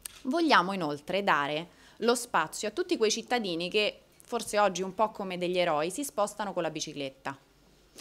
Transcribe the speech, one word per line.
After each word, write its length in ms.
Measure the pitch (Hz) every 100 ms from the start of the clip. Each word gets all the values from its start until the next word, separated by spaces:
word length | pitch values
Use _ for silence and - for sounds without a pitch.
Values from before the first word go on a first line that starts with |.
| - -
Vogliamo 500 | 254 320 320 208 180
inoltre 500 | 196 151 143 - 185
dare 460 | 196 151 143 151 170 - - -
lo 180 | 233 247
spazio 540 | - 180 156 - 208
a 20 |
tutti 260 | 330 359 330
quei 140 | 214
cittadini 580 | 226 - 247 202 165 175
che, 320 | 214 208 - _ _
forse 360 | - 233 - 208
oggi 240 | 202 180
un 140 | 190 185
po' 160 | 214
come 260 | 220 190 180
degli 220 | 175 180
eroi, 320 | 175 147 165
si 120 | 185
spostano 500 | 285 - 202 - 202
con 100 | 180
la 80 | 165
bicicletta. 640 | 156 156 147 135 - 139 135 _ _ _ _ _ -